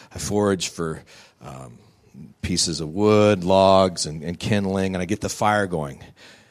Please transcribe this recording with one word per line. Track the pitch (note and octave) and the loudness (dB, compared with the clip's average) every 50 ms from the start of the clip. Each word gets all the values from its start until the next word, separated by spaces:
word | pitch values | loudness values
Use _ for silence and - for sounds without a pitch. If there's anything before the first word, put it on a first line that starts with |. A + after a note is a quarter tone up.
| - - | -20 -18
I | - | -14
forage | F#2 D#2 D2+ G2+ G#2 G#2 G2+ G2 F2 - - | -10 -8 -4 -2 0 0 0 0 -2 -4 -8
for, | - - E2 D#2+ D#2+ - - _ - - - _ _ _ - | -8 -6 -8 -8 -8 -10 -14 _ -20 -20 -20 _ _ _ -20
um, | C2+ C2+ C2 C2 B1 A#1+ - _ _ _ _ _ _ - C2 D#2 - - _ | -18 -18 -18 -18 -20 -20 -20 _ _ _ _ _ _ -20 -20 -20 -20 -18 _
pieces | - - F2+ F2 - F2+ D#2+ D2+ | -6 -4 -2 -2 -2 -4 -4 -6
of | E2 D2+ | -8 -8
wood, | D#2 G2 G#2 G#2+ G#2+ G#2+ G#2 G#2 G#2 F#2 F2 | -4 0 4 4 6 6 6 4 4 2 2
logs, | F2+ F#2+ F#2+ F#2+ F#2+ F#2+ F#2+ F#2+ F#2 E2+ - - | 2 4 6 6 6 6 6 4 2 0 -4 -8
and, | D#2 D2+ D#2+ D2 | -8 -8 -10 -8
and | E2 F2 - | -10 -10 -6
kindling, | - A#2 A2 G2+ G2 F#2+ F#2+ G2 F#2+ F#2+ F#2+ | -4 -2 -2 -2 -2 -2 -2 -2 -2 -4 -4
and | F2+ | -4
I | F2+ | -4
get | E2+ G#2 G2+ | -6 -6 -6
the | - F#2+ | -6 -8
fire | - - A2+ G#2 G#2+ G#2 G2+ | -6 -2 0 0 0 0 0
going. | F#2 F2 D#2+ D2 C#2 C2 - - - - _ - - - _ _ _ | -2 -4 -6 -6 -8 -12 -16 -20 -20 -20 _ -20 -20 -20 _ _ _